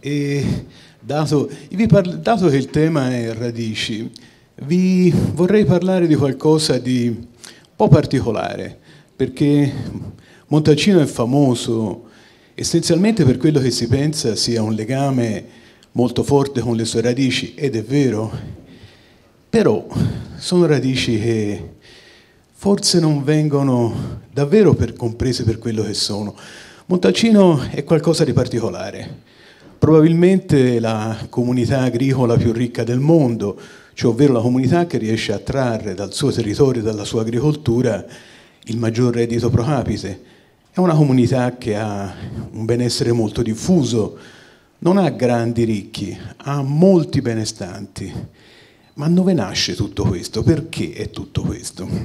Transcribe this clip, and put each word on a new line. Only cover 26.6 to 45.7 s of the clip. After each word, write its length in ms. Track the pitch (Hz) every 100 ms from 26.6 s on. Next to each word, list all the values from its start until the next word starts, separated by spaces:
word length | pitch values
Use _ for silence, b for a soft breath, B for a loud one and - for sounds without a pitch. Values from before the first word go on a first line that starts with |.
| B B B
Montalcino 760 | 180 190 185 226 208 185 151 -
è 140 | -
qualcosa 400 | - 160 156 156
di 100 | 151
particolare, 880 | 123 117 117 110 90 95 95 101 - B B B B B B
probabilmente 1040 | - 160 156 165 175 190 185 147 127 120
la 480 | 113 110 110 110 -
comunità 520 | - 120 127 113 139
agricola 540 | 127 120 135 131 123 113
più 160 | 120
ricca 320 | 113 120 -
del 160 | 113 123
mondo, 600 | 143 165 131 113 101 - B B B
cioè 160 | - 127
ovvero 240 | 110 143
la 80 | 120
comunità 460 | 117 127 127 175 170
che 100 | 123
riesce 340 | 110 113 -
a 60 | 101
trarre 560 | - 135 127 110 104
dal 200 | 92 98 -
suo 160 | 139
territorio 500 | 117 104 98 139 123
e 20 |
dalla 200 | 107 107
sua 180 | 101 113
agricoltura 800 | 113 117 151 151 - 117 123 98 - B B B B B
il 140 | - 113
maggior 360 | 113 113 123
reddito 380 | 117 117 117 120
pro 120 | 120
capite. 600 | 117 139 110 107 - 92 b b b b b
È 80 | -
una 160 | 185 156
comunità 640 | 147 127 117 131 123 120
che 180 | - 104
ha 360 | 110 101 98 B B B B
un 120 | 107 113
benessere 460 | 120 123 - 120
molto 320 | 117 107 -
diffuso, 720 | 113 110 - 180 120 113 95 B B B B B B _
non 180 | 170 196
ha 140 | 170
grandi 540 | 113 123 120 117 120
ricchi, 520 | 113